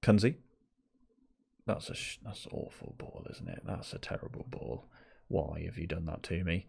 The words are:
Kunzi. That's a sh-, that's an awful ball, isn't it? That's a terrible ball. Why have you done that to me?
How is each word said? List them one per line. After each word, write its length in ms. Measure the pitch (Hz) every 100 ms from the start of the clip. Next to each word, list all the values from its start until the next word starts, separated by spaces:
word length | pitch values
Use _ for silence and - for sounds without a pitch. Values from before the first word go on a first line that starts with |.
Kunzi. 340 | - 107 113 160 - _ _ _ _ _ _ _ _ _ _ _ -
That's 240 | - -
a 40 |
sh-, 240 | - - -
that's 220 | - - -
an 60 |
awful 420 | - - - - -
ball, 280 | - - -
isn't 180 | - 50
it? 140 | 50
That's 280 | - 98 -
a 60 | -
terrible 480 | - - - - -
ball. 380 | - - - - - - - -
Why 340 | - 73 78 80
have 120 | -
you 80 | 85
done 200 | 85 82
that 160 | 80
to 180 | - 85
me? 240 | 90 87